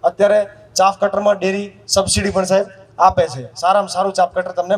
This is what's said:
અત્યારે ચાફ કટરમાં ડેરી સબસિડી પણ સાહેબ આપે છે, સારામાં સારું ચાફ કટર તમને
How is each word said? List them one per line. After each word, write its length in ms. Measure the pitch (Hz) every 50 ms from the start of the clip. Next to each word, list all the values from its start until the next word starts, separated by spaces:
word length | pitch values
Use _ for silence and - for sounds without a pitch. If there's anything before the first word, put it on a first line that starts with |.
| -
અત્યારે 360 | 170 - - 202 202 208 208 202 - - - - - -
ચાફ 240 | - 185 - 190 -
કટરમાં 360 | 202 196 196 202 208 208 202
ડેરી 300 | 190 180 190 190 202 202 202 - - -
સબસિડી 480 | - - 196 196 196 - 202 202 202 190
પણ 140 | 190 190 185
સાહેબ 160 | 190 196 202 - - - - - -
આપે 260 | - 170 185 185 185 170 - 120
છે, 100 | 127 127 117 - -
સારામાં 320 | - 175 190 202 196 185 -
સારું 180 | 180 190 196 190
ચાફ 140 | 185 180 175 -
કટર 200 | 180 180 180 180
તમને 180 | 180 175 175 202